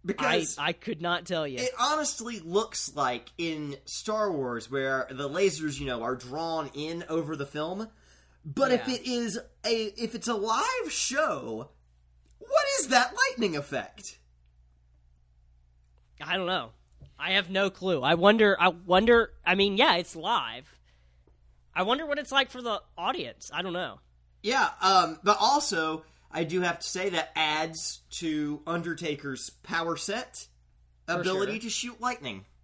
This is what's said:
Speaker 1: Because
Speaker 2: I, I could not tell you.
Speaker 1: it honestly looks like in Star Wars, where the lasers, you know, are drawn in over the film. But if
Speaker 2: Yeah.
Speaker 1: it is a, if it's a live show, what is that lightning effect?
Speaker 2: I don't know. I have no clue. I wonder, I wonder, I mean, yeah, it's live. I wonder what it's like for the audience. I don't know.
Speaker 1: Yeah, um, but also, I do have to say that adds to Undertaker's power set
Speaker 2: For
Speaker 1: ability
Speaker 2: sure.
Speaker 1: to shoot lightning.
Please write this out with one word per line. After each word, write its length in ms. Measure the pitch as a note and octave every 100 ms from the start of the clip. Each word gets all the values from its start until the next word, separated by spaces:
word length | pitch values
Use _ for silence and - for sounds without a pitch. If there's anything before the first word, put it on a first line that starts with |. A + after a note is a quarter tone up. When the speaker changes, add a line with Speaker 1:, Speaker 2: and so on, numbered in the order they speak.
| E3+
Speaker 1:
Because 540 | - C4+ F3 D#3 -
Speaker 2:
I, 80 | D3
I 60 |
could 280 | E3+ - D#3+
not 240 | F3 F3 F3
tell 220 | E3+ D3
you. 100 | B2+
Speaker 1:
it 140 | B3+ B3
honestly 600 | C4 D#4 D4 - A#3 A3+
looks 560 | E3 F#3+ A3 - - D3
like 360 | C3 A#2+ - -
in 360 | E3 D#3 D3 C#3 -
Star 460 | - - G#3+ G#3
Wars, 380 | D#3+ B2+ A#2 A2+
where 380 | C3+ C3+ C3 B2+
the 180 | C3 C#3+
lasers, 520 | D#3 G3 D3+ D#3 C3+
you 80 | C#3
know, 160 | A#2+
are 120 | A#2+ B2+
drawn 540 | B2 C#3+ E3 D#3+ C#3 C3+
in 280 | D#3 E3+ E3+
over 260 | E3 D3+ D#3
the 120 | C#3
film. 420 | D3+ D#3 G3 A3 _ _ _ _ _ D3+
But 260 | C#3+ C4+
if 160 | B3 -
Speaker 2:
Yeah. 60 |
Speaker 1:
it 140 | B3 B3+
is 320 | A#3+ A#3 A3 - _ -
a, 60 | A3+ G#3+ G#3+
if 140 | A3+
it's 140 | A3 A3
a 80 | A3
live 560 | G#3+ A#3 B4 B4+ F4+
show, 800 | - - C4+ D4+ D3 A#2+ A2 B2 _ _ _ _ _ _ _
what 280 | - C#5 C#5 C#5
is 100 | -
that 260 | B3 B3+ G#4 C5+
lightning 260 | B4+ G3+ D3+
effect? 640 | C#3+ C3 F#2+ - - - _ _ _ _ _ _ _ _ _ _ _ _ _ _ _ _ _ _ _ -
Speaker 2:
I 140 | D3 F#3
don't 80 | F3+
know. 220 | F#3 A#2 - _ _ - -
I 120 | D#3
have 180 | F#3+ F3
no 200 | F#3+ G3
clue. 320 | F#3+ F#3+ D#3+
I 140 | B2+ E3+
wonder, 400 | G3 A3 G#3 F#3+
I 100 | F3+
wonder, 640 | E3+ F3+ F3+ A3+ A#3 A3 - -
I 100 | F#3+
mean, 220 | G3 G3
yeah, 180 | C#4+ E3+
it's 200 | - E3
live. 560 | F3 A3+ A#2+ A#2+ - - _ _ _ _ _ _ _ _ _
I 100 | D#3+
wonder 220 | F#3+ C4+ D#4
what 140 | C#4+
it's 120 | C#4
like 200 | C4+ C4
for 100 | B3+
the 200 | A#3+ G#3 _ -
audience. 540 | F#3 E4+ B2+ - -
I 80 | D3
don't 120 | F#3
know. 260 | F3 D#3 G2+ _ _ _ _
Speaker 1:
Yeah, 260 | G3+ C4 G#3 -
um, 380 | F#3 F#3+ D#3+ D#3
but 140 | G#3 G#3
also, 680 | G#3+ C#4+ - F3 D#3+ D#3+ - _ _
I 120 | D#3
do 180 | D#3+ F3+
have 180 | F3+ -
to 80 | -
say 220 | F#3 F#3+
that 220 | E3+ D#3 -
adds 680 | D#3 D3+ D#3+ D#3+ - - _ -
to 420 | E3 D3+ D3 D3 D#3+
Undertaker's 840 | E3+ E3 E3 E3+ C#3+ C#3+ B2+ - -
power 340 | - E3 E3+ D#3
set 500 | - A3 B3+ - - _ _ _ _ _ -
Speaker 2:
For 120 | F3
Speaker 1:
ability 340 | F3+ F#3+ G3+
Speaker 2:
sure. 80 | G#3+
Speaker 1:
to 80 | A#3
shoot 320 | - A#3+ A3+
lightning. 440 | B3 B3 C3+ G2 G2+ _